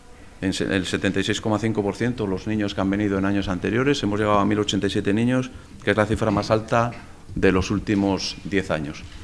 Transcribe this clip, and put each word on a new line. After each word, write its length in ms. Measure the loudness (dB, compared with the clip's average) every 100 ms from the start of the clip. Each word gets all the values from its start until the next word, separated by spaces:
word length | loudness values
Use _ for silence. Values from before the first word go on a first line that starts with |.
| -20 -20 -18 -4
en 120 | -2
se-, 220 | 0 0 0
el 120 | 0
setenta 320 | 0 0 0
y 40 |
seis 160 | 0 -2
coma 200 | 0 0
cinco 240 | 0 0
por 120 | 0 0
ciento 300 | -2 -2 -2
los 220 | -2 -2
niños 260 | -2 -2
que 80 | 0
han 80 | 0
venido 300 | 2 2 2
en 60 | 2
años 220 | 0 0
anteriores. 540 | -2 0 0 2 2
Hemos 180 | 0 2
llegado 200 | 2 4
a 60 | 4
mil 120 | 2
ochenta 300 | 0 0 0
y 20 |
siete 240 | 0 0
niños, 380 | 2 2 0 -2 -10 -18 -6
que 80 | 0
es 60 | 2
la 100 | 2
cifra 240 | 2 2
más 180 | 0 2
alta 420 | 0 2 0 0 -4 -16 -18 -10 2
de 160 | 4
los 180 | 4 2
últimos 680 | 0 2 2 2 0 -4 -8
diez 280 | -2 -2 0
años. 320 | -2 -4 -10 -14 -14